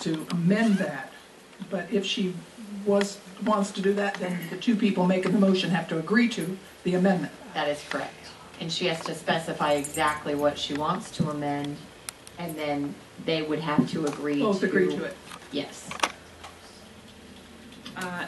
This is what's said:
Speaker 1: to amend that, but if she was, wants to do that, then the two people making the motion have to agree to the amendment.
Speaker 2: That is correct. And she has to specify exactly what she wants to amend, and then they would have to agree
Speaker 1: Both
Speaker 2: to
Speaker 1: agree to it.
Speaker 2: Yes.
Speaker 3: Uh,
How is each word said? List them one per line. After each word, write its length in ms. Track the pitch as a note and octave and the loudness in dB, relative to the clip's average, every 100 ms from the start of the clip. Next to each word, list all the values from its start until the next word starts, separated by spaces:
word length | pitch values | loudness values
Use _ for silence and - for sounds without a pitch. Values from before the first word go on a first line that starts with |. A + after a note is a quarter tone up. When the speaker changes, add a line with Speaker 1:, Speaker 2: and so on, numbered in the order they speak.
Speaker 1:
to 220 | F3 D#3 - | -2 -4 -2
amend 440 | F3 E3+ G#3 A3+ F#3+ | 2 4 6 6 4
that, 360 | - - - - - - - - G3 | 2 -4 -10 -14 -20 -20 -20 -16 -6
but 220 | F#3+ E3+ | -6 0
if 140 | G#3 - | 0 0
she 280 | - F#3 E3+ D#3+ - G#3 G3+ G3+ | -2 -2 -4 -12 -16 -12 -6 2
was, 340 | G3+ G3+ - - - | 4 2 -4 -14 -6
wants 280 | G3+ G#3+ G3 | 0 2 2
to 100 | - | 0
do 120 | G3 | 2
that, 220 | G3+ G3+ F#3+ | 2 0 -2
then 240 | F3+ F3 E3+ | -4 -4 -6
the 80 | F#3 | -4
two 180 | - G#3 | 2 4
people 300 | G3+ F#3+ F#3 | 4 4 4
making 280 | F#3 F#3 | 4 4
the 60 | G3+ | 6
motion 300 | F#3+ F#3 E3+ | 6 6 4
have 180 | F3+ E3+ | 0 0
to 80 | E3 | -2
agree 300 | D#3+ A3 A#3+ | 2 4 4
to 280 | - E3 F#3+ - - | 2 -4 -6 -12 -8
the 120 | F#3 F3+ | 0 4
amendment. 380 | F#3+ F3 C#3+ - - | 4 4 0 -8 -10
Speaker 2:
That 140 | D#3+ D3 | -4 -2
is 160 | D3 - | -2 -4
correct. 240 | C#3+ - - - - - - | -6 -6 -10 -18 -18 -16 -10
And 120 | E3 | -6
she 140 | - F3 | -2 -2
has 140 | E3 | -2
to 140 | - D3 | -4 -6
specify 580 | - E3 E3 - D3+ | 0 0 0 -2 2
exactly 640 | D3 C#3 - D#3 D#3 D#3 D3 | 2 0 0 2 2 -2 2
what 220 | D3 C#3+ | 2 2
she 160 | - | -4
wants 380 | C#3+ D#3 F3+ - - | -2 0 -2 -4 -2
to 120 | D3+ | -2
amend, 480 | D3 C#3+ C#3+ C#3+ D3+ - - - - - - | 0 -2 -2 -4 -8 -12 -18 -18 -18 -16 -10
and 160 | F3 D#3 | -8 -4
then 400 | D3+ C#3+ C#3+ - - - - | -2 -2 -2 -6 -16 -8 -2
they 160 | D#3+ | 0
would 180 | D3+ D3+ | 0 -2
have 300 | D#3+ D3+ - | 0 2 2
to 140 | F3 D3+ | 0 -2
agree 340 | C#3+ D3 C#3+ | -2 -2 0
Speaker 1:
Both 220 | G#3+ G3 | 2 2
Speaker 2:
to 60 | F#3+ | 2
Speaker 1:
agree 280 | F#3+ F3+ D3 | 4 2 0
to 80 | |
it. 140 | D3+ - - - - | -6 -10 -16 -18 -8
Speaker 2:
Yes. 380 | C#3+ - - - - - - - - - - - - - - - - - - - - - - - - | -6 -6 -10 -12 -4 -4 -6 -18 -18 -18 -18 -20 -20 -20 -20 -20 -20 -20 -20 -20 -20 -20 -18 -14 -8
Speaker 3:
Uh, 240 | F3+ F3+ | -8 -6